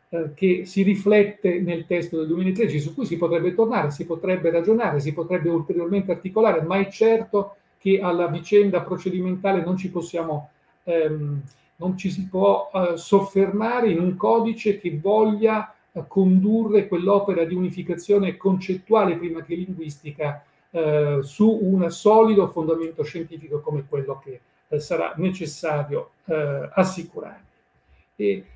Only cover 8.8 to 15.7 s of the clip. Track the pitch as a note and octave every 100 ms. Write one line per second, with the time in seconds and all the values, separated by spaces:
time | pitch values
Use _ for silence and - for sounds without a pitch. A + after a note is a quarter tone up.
8.8 | - C#3+ F#3+ F#3 F#3 F3+ G3 F#3 E3 F#3
9.8 | F#3 F3 - E3+ D#3+ D3 C#3+ _ _ _
10.8 | - E3 D#3 D3+ D3 C#3+ - _ _ _
11.8 | F3+ F#3 F#3+ D#3+ F#3 F#3 G3+ G3 - F#3+
12.8 | F3+ E3 - G3 F#3+ G3 F#3+ G3+ A3+ B3
13.8 | A3+ E3 F3+ F#3 G#3 A3+ A3+ A3+ F3+ G3
14.8 | F3 D3 F#3+ G#3+ G#3+ G#3 A3 G#3+ G#3